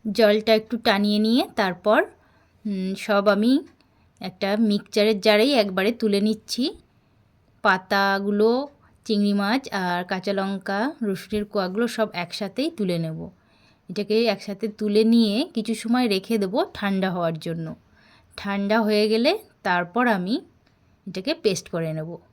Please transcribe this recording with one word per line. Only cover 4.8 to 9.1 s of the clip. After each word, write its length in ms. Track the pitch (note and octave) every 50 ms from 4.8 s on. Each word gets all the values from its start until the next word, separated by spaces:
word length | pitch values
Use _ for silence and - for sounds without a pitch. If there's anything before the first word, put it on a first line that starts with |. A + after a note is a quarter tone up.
| G3+ - - G#3+ G#3 A3 A3+ G3+
জারেই 320 | F#3 A3 G#3 G#3 A3 C#4 C#4+
একবারে 360 | A#3+ G3+ G3+ F#3 F#3+ F#3+ G#3+
তুলে 280 | A#3 - A#3 G#3+ G3 G3+
নিচ্ছি। 440 | G#3 G#3+ A3 G#3+ _ - - - B3 F4 A4 - _ _ _ _ _ _ _ _ _ _ _ _ _ _ _ _ -
পাতাগুলো, 880 | G#3 F#3 F#3 F#3 _ G#3 G3 G3 G3 G3 G3 G3+ G3+ G#3 G3+ G#3+ A3+ A#3 C4 C#4+ C#4 _ _ _ _ _ _ _
চিংড়ি 280 | -